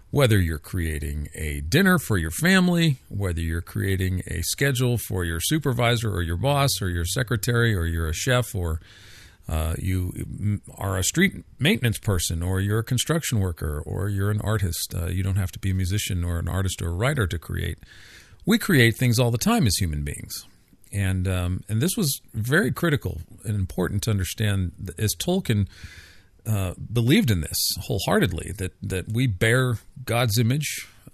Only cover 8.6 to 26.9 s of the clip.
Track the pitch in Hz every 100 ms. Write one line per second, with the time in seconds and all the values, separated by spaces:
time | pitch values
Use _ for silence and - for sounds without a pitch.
8.6 | 87 80 - - - - - - - 78
9.6 | 80 82 92 92 90 - - - 104 104
10.6 | - - 98 95 92 - 190 - - -
11.6 | 135 156 120 101 - 92 - 85 87 95
12.6 | 98 107 113 123 - 165 - 113 95 87
13.6 | 80 76 - 95 98 101 101 104 - 110
14.6 | 95 82 - 87 85 90 95 95 90 -
15.6 | 98 95 90 104 - 92 87 85 85 85
16.6 | 95 - 87 87 120 151 95 85 - 87
17.6 | 87 85 - - - - - - - 226
18.6 | - 131 117 110 127 113 120 117 - 240
19.6 | 135 - 90 76 73 - - - - -
20.6 | _ _ - 101 98 92 92 92 90 92
21.6 | - 110 156 214 160 - - - 110 151
22.6 | 240 - 170 151 - 80 - - - 104
23.6 | 92 - 90 101 - 101 92 - 107 98
24.6 | 90 - 98 - 110 - - 185 190 107
25.6 | 95 - - - - - - _ - 107
26.6 | 92 - -